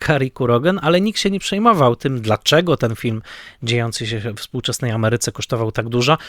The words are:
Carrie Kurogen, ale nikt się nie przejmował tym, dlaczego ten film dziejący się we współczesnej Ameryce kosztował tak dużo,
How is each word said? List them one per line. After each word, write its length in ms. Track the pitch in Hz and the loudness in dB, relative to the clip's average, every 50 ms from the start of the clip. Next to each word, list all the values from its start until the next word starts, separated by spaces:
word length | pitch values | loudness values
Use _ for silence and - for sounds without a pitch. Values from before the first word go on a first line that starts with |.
| - | 0
Carrie 240 | - 156 139 135 131 | 0 2 2 0 -2
Kurogen, 500 | - - 127 120 117 120 131 170 190 196 - | -2 -2 0 2 2 2 2 2 0 0 2
ale 180 | 151 170 180 | 2 2 4
nikt 180 | 190 220 208 - | 2 0 -2 -2
się 120 | - 202 | -2 -2
nie 100 | 196 196 | -2 -2
przejmował 560 | - - - 196 214 240 226 175 143 123 120 | -4 -4 -2 2 4 4 4 6 4 4 2
tym, 240 | - - 147 135 123 | 2 -2 -4 -4 -2
dlaczego 560 | 110 107 107 101 - - - 156 180 175 151 | 0 0 -2 0 2 2 2 4 4 2 0
ten 200 | - - 117 113 | 0 0 -2 -2
film 260 | - - 123 113 110 110 - - - - - - _ - | -2 -4 -4 -4 -4 -6 -12 -18 -20 -20 -20 -16 _ -4
dziejący 440 | 113 117 120 117 117 110 - 117 | -2 0 0 0 -2 -4 -6 -6
się 120 | 107 117 110 | -6 -6 -6
we 160 | 101 120 104 | -6 -6 -8
współczesnej 560 | 110 - - - 131 117 - 123 - - 120 | -8 -12 -8 -8 -6 -4 -4 -4 -4 -2 -2
Ameryce 420 | 110 113 110 110 117 113 - - - | 0 2 2 2 2 0 -2 -4 -6
kosztował 400 | - - - - 117 113 110 107 | -6 -6 -4 -2 -2 -2 -2 -2
tak 160 | - 113 117 | -4 -4 -2
dużo, 300 | 120 123 120 135 156 156 - | 0 0 2 2 2 0 0